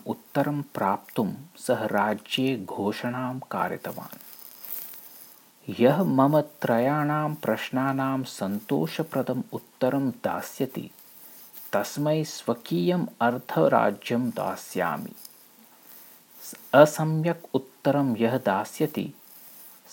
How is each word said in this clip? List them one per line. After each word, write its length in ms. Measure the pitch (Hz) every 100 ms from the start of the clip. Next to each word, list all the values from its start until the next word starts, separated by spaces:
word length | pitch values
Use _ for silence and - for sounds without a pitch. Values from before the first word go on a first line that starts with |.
| -
उत्तरं 540 | - - 143 147 147
प्राप्तुं 720 | 143 - 98 101 - - 101 113 151 -
सः 280 | - 113 110
राज्ये 800 | 101 107 107 - - 131 117 95
घोषणां 760 | - 101 - 120 127 127 131
कारितवान्। 760 | - - 180 - - - - - - - - - - - - - - - - - - _ - 92
"यः 240 | 123 160
मम 380 | 170 131 139 151
त्रयाणां 920 | 143 - 127 117 131 151 147 151 151 151
प्रश्नानां 880 | - 113 - 131 135 135 135 135
सन्तोषप्रदम् 1200 | 127 - 98 104 - 147 160 - 156 135 123 127 -
उत्तरं 560 | 123 - _ 131 139 135
दास्यति, 840 | - - 87 - - 131 - - - - - - - - - -
तस्मै 500 | - 104 147 151 156
स्वकीयम् 840 | 151 - - 117 - 170 175 180 - -
अर्धराज्यं 1080 | 117 127 - 160 151 117 107 101 - 123 123
दास्यामि। 840 | 107 95 92 - 92 85 73 - - - - - - - - - - - - - - - - -
असम्यक् 800 | 135 151 - 156 156 170 165 - 131
उत्तरं 640 | - - 143 139 135 110
यः 200 | 113 131
दास्यति, 760 | 101 98 110 - 151 101 143 - - - - - - - -